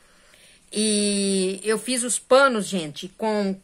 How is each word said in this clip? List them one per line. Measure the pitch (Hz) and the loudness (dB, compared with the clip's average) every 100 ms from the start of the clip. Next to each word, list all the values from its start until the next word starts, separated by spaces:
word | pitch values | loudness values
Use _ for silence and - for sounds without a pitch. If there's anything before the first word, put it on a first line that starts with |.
| _ _ _ - - - _ | _ _ _ -20 -20 -20 _
E | 208 214 208 208 202 196 190 185 190 | -4 0 0 0 0 0 0 -2 -4
eu | 208 214 | -4 -4
fiz | 226 254 | -2 -4
os | 240 - | -2 -4
panos, | - 262 277 226 175 | 4 6 6 4 -2
gente, | 190 151 139 185 - | -4 -6 -10 -14 -8
com | 220 208 196 190 | -4 -2 -2 -4